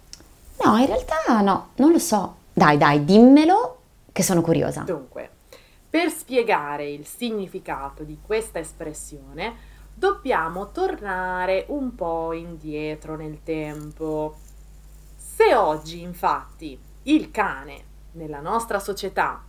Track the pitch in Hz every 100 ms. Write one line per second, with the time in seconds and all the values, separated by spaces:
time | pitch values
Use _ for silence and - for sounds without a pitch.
0 | - - - - - - 466 220 269 -
1 | - 622 640 233 202 185 - - 277 339
2 | - 214 180 - _ - 151 147 151 147
3 | 147 202 247 277 311 392 508 - _ _
4 | _ - 175 175 170 151 - - - 160
5 | 131 - 127 _ _ - - _ _ 320
6 | 339 - - 254 233 175 147 147 147 143
7 | 147 - 240 220 185 185 - 139 139 -
8 | 151 151 - 220 220 180 156 - 156 151
9 | - 143 135 143 202 233 - - - -
10 | 370 403 269 196 160 175 202 - 381 330
11 | 208 185 185 185 185 190 - 294 254 226
12 | 170 165 165 165 170 165 151 151 151 151
13 | 156 156 156 151 - 160 151 151 151 151
14 | 156 156 151 151 - - - - - -
15 | - - - - 440 233 180 156 156 175
16 | 175 175 185 143 - - 156 127 - -
17 | - 302 175 - 190 139 143 139 - -
18 | - 165 156 147 151 226 226 208 196 190
19 | 190 190 151 127